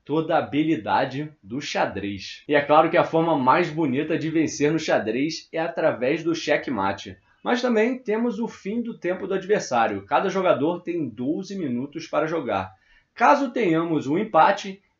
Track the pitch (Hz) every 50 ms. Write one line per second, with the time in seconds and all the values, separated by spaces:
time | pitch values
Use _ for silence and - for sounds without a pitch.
0 | _ - 139 160 156 156 170 151 127 - - 143 156 160 160 120 101 104 95 110
1 | 131 135 123 135 151 151 - _ - 95 113 139 147 - - 196 170 - 104 98
2 | 98 101 101 95 - - - - - - 147 147 143 - 151 156 165 165 165 170
3 | 143 - - 160 165 170 160 147 127 127 139 170 180 156 147 156 165 139 123 135
4 | 156 156 170 143 143 160 151 165 156 - - - 143 151 156 160 156 - 165 127
5 | 107 107 110 123 139 160 165 - - _ - 160 160 170 - - 165 151 131 110
6 | 123 127 151 160 156 170 165 - - - - - - - 135 101 95 98 101 98
7 | - 104 92 - _ _ _ _ - 196 247 240 240 247 233 214 220 247 262 254
8 | - - 208 226 233 247 208 196 233 202 - - - 190 214 240 233 233 196 175
9 | - 175 185 185 202 180 196 185 185 185 208 185 - - 127 120 113 107 104 98
10 | 95 - 143 160 185 190 180 190 185 175 156 117 135 160 180 175 - 175 175 175
11 | 151 123 104 104 123 135 165 202 190 190 202 196 170 135 120 120 131 143 - 165
12 | 156 - - 156 151 160 170 165 143 113 104 95 95 95 - _ _ _ _ _
13 | _ _ _ - 240 - 277 254 277 247 233 262 226 180 160 160 170 170 160 147
14 | 117 131 147 185 214 - - 156 160 180 196 - - 202 190 - _ _ _ _